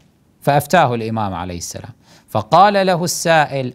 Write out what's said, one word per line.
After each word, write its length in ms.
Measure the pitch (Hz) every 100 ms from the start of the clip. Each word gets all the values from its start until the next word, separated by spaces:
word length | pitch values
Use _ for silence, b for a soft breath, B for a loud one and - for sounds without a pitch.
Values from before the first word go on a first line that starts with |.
| _ _ _ _
فأفتاه 540 | - 143 143 185 143 120
الإمام 380 | 113 113 104
عليه 240 | 90 90 87
السلام، 340 | - - - - b b _
فقال 580 | 107 - 160 202 202 190
له 160 | 175
السائل: 680 | 170 - 170 160 143 139 127